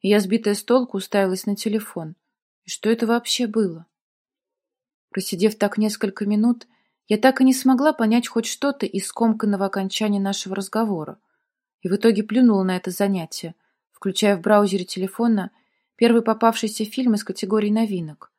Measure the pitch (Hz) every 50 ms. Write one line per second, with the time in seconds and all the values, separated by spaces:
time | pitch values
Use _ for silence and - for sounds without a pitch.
0 | - 196 202 208 196 185 202 226 226 208 208 202 - - 240 262 247 247 - 196
1 | 190 - - 202 196 190 185 185 - - 202 202 - 220 208 220 214 - - 175
2 | 165 156 165 _ _ _ _ _ _ _ _ _ _ 180 - - - 208 226 226
3 | 240 220 233 233 233 - - - 247 226 214 220 214 185 165 160 165 _ _ _
4 | _ _ _ _ _ _ _ _ _ _ _ _ _ _ _ _ _ _ _ _
5 | _ _ _ 196 185 - - 170 190 214 214 - 208 202 208 - 214 214 208 -
6 | - 202 196 - 214 202 208 208 214 240 240 233 - _ _ _ _ _ _ _
7 | _ _ 214 214 214 262 262 262 262 262 254 262 - 262 262 240 277 311 302 302
8 | 233 214 226 240 240 - - 233 220 - - - - 285 277 285 - - - 196
9 | - - - - 233 226 220 220 220 208 202 190 196 190 - 196 190 190 - -
10 | 220 214 208 202 196 196 196 - - 190 190 196 196 190 - 220 226 214 196 165
11 | 151 147 - _ _ _ _ _ _ _ _ _ _ _ _ _ _ 180 180 208
12 | - 226 226 190 214 220 214 247 254 240 214 196 190 185 185 180 - 190 180 -
13 | 202 196 196 185 160 160 - - - 165 170 _ _ _ _ _ _ _ _ _
14 | - 196 185 - 214 208 202 180 170 208 208 208 208 196 185 196 180 - - 185
15 | 185 190 - - 233 240 226 202 180 190 _ _ _ _ _ _ _ _ _ _
16 | 233 233 233 233 226 226 220 220 233 226 226 - - 214 214 - 214 214 - -
17 | 262 247 214 208 - - 185 - - 185 202 214 208 208 208 220 226 214 202 180
18 | 165 151 151 _ - _ _